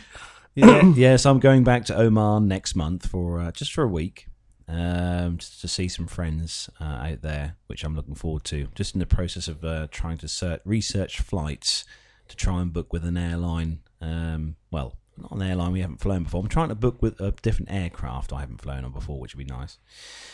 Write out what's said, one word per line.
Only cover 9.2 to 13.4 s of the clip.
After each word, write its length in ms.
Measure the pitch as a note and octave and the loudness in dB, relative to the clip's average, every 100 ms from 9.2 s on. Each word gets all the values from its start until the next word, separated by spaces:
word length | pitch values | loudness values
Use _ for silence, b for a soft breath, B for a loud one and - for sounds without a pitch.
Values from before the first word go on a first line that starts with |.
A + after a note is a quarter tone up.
| F2 F2+ E2+ | 0 -6 -10
of, 160 | D#2 | -8
uh, 240 | E2 D#2+ D#2 | -6 -6 -6
trying 280 | - E2 E2 | -6 -6 -6
to 100 | D#2 | -8
ser-, 320 | - F2+ E2 F#2 | -6 -6 -4 -2
research 520 | A2 - G2 F#2 - | -2 -2 -4 -4 -4
flights 640 | - G2 D2+ C#2 - - b b b b - | -4 -4 -4 -4 -4 -4 b b b b -20
to 80 | - | -4
try 240 | F2+ F2+ | 0 0
and 120 | F2 | -2
book 200 | E2 - | -4 -4
with 120 | E2+ E2+ | -4 -2
an 100 | F2 | -2
airline. 640 | F2 E2+ | -2 -2